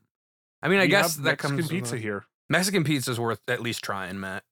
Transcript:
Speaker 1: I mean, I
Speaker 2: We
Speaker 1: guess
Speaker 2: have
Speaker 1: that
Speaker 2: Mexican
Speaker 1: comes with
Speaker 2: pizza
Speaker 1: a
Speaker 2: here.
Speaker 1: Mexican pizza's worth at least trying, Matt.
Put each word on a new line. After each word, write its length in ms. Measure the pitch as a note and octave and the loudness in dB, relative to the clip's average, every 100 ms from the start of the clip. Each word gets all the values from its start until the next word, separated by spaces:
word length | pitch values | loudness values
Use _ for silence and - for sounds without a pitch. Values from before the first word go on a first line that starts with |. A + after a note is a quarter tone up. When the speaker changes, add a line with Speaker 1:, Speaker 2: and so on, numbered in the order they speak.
| _ _ _ _ _ _ | _ _ _ _ _ _
Speaker 1:
I 60 | D3+ | 2
mean, 100 | G3 | 4
I 40 | |
Speaker 2:
We 40 | F3+ | 6
Speaker 1:
guess 260 | G3 F3 D3+ | 4 4 0
Speaker 2:
have 80 | |
Speaker 1:
that 60 | D3 | -2
Speaker 2:
Mexican 260 | - D3 C#3+ | 0 0 0
Speaker 1:
comes 140 | D#3 | -2
with 80 | F3+ | -2
Speaker 2:
pizza 140 | B2 C3 | -4 -4
Speaker 1:
a 40 | |
Speaker 2:
here. 260 | A2 G2+ - _ - | -4 -6 -8 _ -2
Speaker 1:
Mexican 340 | D#3+ F#3 F#3+ | 0 2 2
pizza's 360 | D3 D3 B2+ A#2 | 2 0 -2 -2
worth 220 | A#2 G#2+ - | -2 -2 -4
at 140 | A#2+ | -4
least 220 | A#2+ G#2+ | -2 -4
trying, 360 | - G2 F2+ G2 | -6 -6 -6 -6
Matt. 240 | F#2+ G2 - | -8 -8 -12